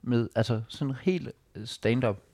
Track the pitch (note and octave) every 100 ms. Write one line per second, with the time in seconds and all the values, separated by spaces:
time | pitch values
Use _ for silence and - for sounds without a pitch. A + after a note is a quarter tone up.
0 | - A#2+ A2 A#2 A2 A2+ A2+ - C#3 C3
1 | F#3 F#3 C#3+ - _ - G#2+ - G#2+ A#2+
2 | B2 G2 -